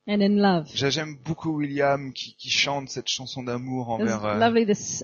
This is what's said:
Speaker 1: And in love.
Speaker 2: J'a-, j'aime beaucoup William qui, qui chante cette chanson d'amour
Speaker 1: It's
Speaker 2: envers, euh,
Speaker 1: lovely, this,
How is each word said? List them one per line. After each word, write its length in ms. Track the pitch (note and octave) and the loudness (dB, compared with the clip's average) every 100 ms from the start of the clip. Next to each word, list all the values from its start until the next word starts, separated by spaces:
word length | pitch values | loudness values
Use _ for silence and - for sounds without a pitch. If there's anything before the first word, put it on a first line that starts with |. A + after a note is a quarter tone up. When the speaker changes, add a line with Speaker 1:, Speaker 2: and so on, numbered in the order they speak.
| - | -2
Speaker 1:
And 140 | G#3 | 2
in 160 | G3 G#3 | 4 6
love. 320 | G3+ F3 D3 | 4 4 0
Speaker 2:
J'a-, 180 | - C#3 | -2 0
j'aime 260 | C3+ D#3 C#3+ | 0 -4 -8
beaucoup 400 | B2+ D#3+ E3 D3+ | -6 -4 -2 -2
William 560 | C#3+ C#3+ C#3 C#3 C3+ | -2 2 2 2 -2
qui, 240 | - - - | -10 -12 -12
qui 140 | B2+ | -4
chante 380 | - - C#3+ C3+ | 0 0 -2 -6
cette 200 | - A#2+ | -8 -4
chanson 340 | - B2+ - | -6 -6 -8
d'amour 560 | B2 A#2+ B2+ B2+ A#2+ A2+ | -4 -4 -4 -4 -2 0
Speaker 1:
It's 120 | - | 0
Speaker 2:
envers, 120 | G#3+ | 0
euh, 140 | G#3+ G#3 | 0 2
Speaker 1:
lovely, 260 | A#3 A#3 | 4 4
this, 380 | A3+ G#3 - - | 4 2 -2 -8